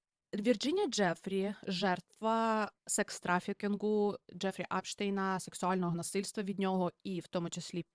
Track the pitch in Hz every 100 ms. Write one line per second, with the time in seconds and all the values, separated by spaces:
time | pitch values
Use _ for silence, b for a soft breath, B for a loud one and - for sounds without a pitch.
0 | _ _ _ 220 208 240 262 370 403 226
1 | 190 165 - 190 196 196 - 180 196 180
2 | - - 220 226 226 220 208 - - -
3 | 202 - - 180 - 202 202 202 208 214
4 | 208 - - 180 190 190 180 185 - -
5 | 202 196 190 190 - - 180 190 175 170
6 | 165 196 202 - 196 190 196 185 175 -
7 | 196 180 - 185 170 180 - 175 -